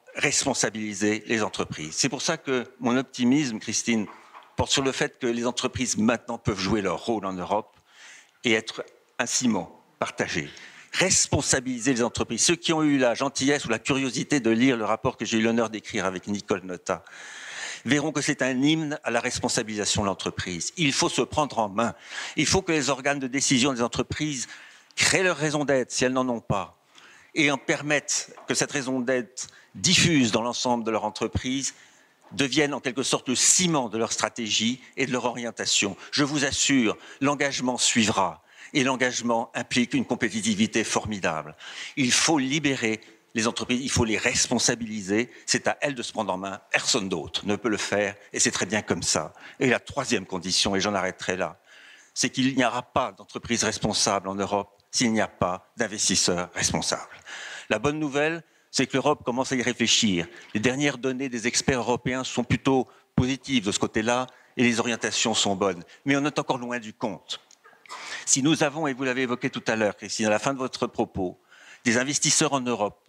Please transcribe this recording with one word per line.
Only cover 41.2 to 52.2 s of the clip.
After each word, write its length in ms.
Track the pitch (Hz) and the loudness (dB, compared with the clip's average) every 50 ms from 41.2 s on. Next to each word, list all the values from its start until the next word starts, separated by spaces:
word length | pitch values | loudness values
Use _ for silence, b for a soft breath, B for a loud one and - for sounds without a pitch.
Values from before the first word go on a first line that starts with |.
| 87 90 80 78 73 78 78 B B B B B B B B | -2 -2 -2 -2 -6 -8 -12 B B B B B B B B
Il 140 | 151 131 123 | -2 0 2
faut 280 | 110 - - 160 165 147 | 2 4 4 4 4 2
libérer 640 | 131 131 139 165 147 143 135 123 120 110 110 107 B B B B B _ - | 2 2 0 0 2 0 0 0 0 -2 -2 -2 B B B B B _ -2
les 140 | 113 110 | 0 0
entreprises, 340 | 117 113 - 113 98 123 123 | 0 0 -2 -2 -2 -2 -2
il 100 | 139 123 | -2 0
faut 140 | - 127 120 | 0 2 2
les 120 | 110 107 | 2 2
responsabiliser. 1120 | 95 - 120 123 - - - 127 113 - - 123 113 117 107 107 107 95 90 101 110 120 120 B B B | 0 0 0 2 2 0 2 2 2 2 2 0 0 -4 -6 -8 -6 -2 0 2 2 0 0 B B B
C'est 220 | B - 117 - | B -2 0 0
à 100 | - - - | -2 -2 -2
elles 140 | - 147 139 | -2 -4 -4
de 60 | 120 | -4
se 120 | 110 - - | -8 -6 -4
prendre 200 | 113 107 95 92 | -4 -2 -2 -2
en 40 | |
main. 240 | 92 95 98 98 - - - | -4 -4 -8 -10 -10 -8 -4
Personne 380 | - 147 - - - 123 95 95 | -4 -2 0 0 0 0 0 -2
d'autre 360 | 90 82 71 - - - - | -4 -4 -4 -6 -8 -6 -2
ne 120 | 95 104 | -2 -2
peut 120 | 98 - 120 | 0 0 -2
le 80 | 104 | -2
faire 380 | 95 - - - 101 104 98 101 - B B | -2 -2 0 0 0 0 0 -2 -8 B B
et 80 | B 123 | B 0
c'est 120 | - 123 | 0 0
très 140 | - - 113 | 0 -2 -2
bien 160 | 92 107 107 | -2 -2 -2
comme 220 | 101 - 98 80 82 | 0 -2 -2 -2 0
ça. 300 | - - 87 78 82 - B B B B B | 0 0 0 -2 -4 -10 B B B B B
Et 80 | 143 | 2
la 120 | 127 113 101 | 2 2 0
troisième 460 | - - - 139 127 - 120 98 95 | -2 -4 -8 -6 -2 0 0 -2 -2
condition, 480 | - 92 92 85 92 87 - - 107 98 | -2 -8 -6 -4 -2 0 0 2 2 2
et 40 | 95 | 0
j'en 140 | 90 104 104 | 0 0 0
arrêterai 420 | 95 90 92 90 - - - 92 | 0 0 -2 -4 -4 -4 -4 -2
là, 240 | 92 90 78 - _ _ B B B B B B B B B B | -2 -2 -6 -6 _ _ B B B B B B B B B B
c'est 160 | - | -4